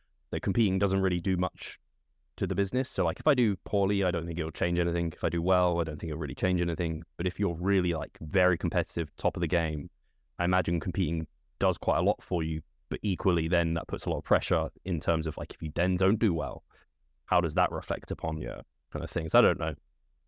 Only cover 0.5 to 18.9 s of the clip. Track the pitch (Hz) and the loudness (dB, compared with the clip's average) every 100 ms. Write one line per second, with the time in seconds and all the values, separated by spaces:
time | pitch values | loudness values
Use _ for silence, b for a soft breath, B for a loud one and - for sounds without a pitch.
0.5 | 101 104 92 101 98 95 87 95 92 90 | 2 2 2 2 2 2 0 0 0 -2
1.5 | - - - _ _ _ _ _ - 92 | -4 -16 -16 _ _ _ _ _ -6 -2
2.5 | 92 98 127 135 - 85 - 156 123 113 | 0 0 0 -2 0 -2 0 0 2 2
3.5 | 98 - 101 98 101 92 87 85 82 80 | 0 -2 0 2 2 0 0 -2 -4 -4
4.5 | - 90 87 85 85 85 - 85 85 87 | -2 0 2 2 0 -2 -2 -2 0 2
5.5 | 92 90 85 80 76 82 76 73 69 92 | 2 4 2 -2 -4 -6 -4 -6 -2 0
6.5 | 90 85 80 82 80 - - 90 - 98 | 2 0 -2 -2 -4 -8 -4 -4 0 -2
7.5 | 82 92 98 87 80 76 - 76 95 92 | 0 2 2 2 -2 -6 -10 -2 2 4
8.5 | 87 82 87 - - 78 - 90 - 82 | 2 0 0 -2 -4 -6 -2 -4 0 0
9.5 | 85 80 76 78 _ _ _ _ - 87 | 0 0 -4 -8 _ _ _ _ -2 0
10.5 | 92 90 85 92 98 80 82 80 _ _ | 2 2 0 0 0 0 0 -4 _ _
11.5 | - 92 - - 78 92 - - 87 80 | -2 0 0 0 2 2 0 -2 -2 -2
12.5 | 78 - _ - - 104 92 95 87 80 | -4 -8 _ -10 -6 -2 0 2 2 2
13.5 | 87 82 82 - - - 76 - 90 - | 2 2 -2 -4 -6 -4 -4 2 2 2
14.5 | 87 78 - - 82 - 82 78 - 76 | 0 0 -6 -4 -2 0 0 0 -6 -10
15.5 | - 80 85 92 92 95 110 110 80 67 | -8 -6 -2 0 2 2 4 2 0 -4
16.5 | - _ b b _ _ _ - 90 85 | -8 _ b b _ _ _ 0 0 2
17.5 | 82 87 80 - - - - 82 78 60 | 2 0 0 -6 -8 -6 -6 -4 -4 -6
18.5 | 50 - _ _ | -10 -14 _ _